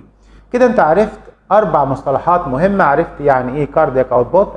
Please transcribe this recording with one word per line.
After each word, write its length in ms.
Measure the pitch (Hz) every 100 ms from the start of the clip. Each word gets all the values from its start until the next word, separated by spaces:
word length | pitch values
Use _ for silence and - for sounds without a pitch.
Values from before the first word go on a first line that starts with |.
| - _ _ - _
كده 120 | 247 247
انت 140 | 220
عرفت 400 | 156 175 214 - - _ _
اربع 340 | 196 196 156 135
مصطلحات 640 | 135 147 135 165 175 147
مهمه، 360 | 127 190 196
عرفت 380 | 156 143 165 -
يعني 340 | 143 131 123 143
ايه 80 | 143
كاردياك 460 | 160 151 131 127
اوتبوت، 420 | 123 117 170 202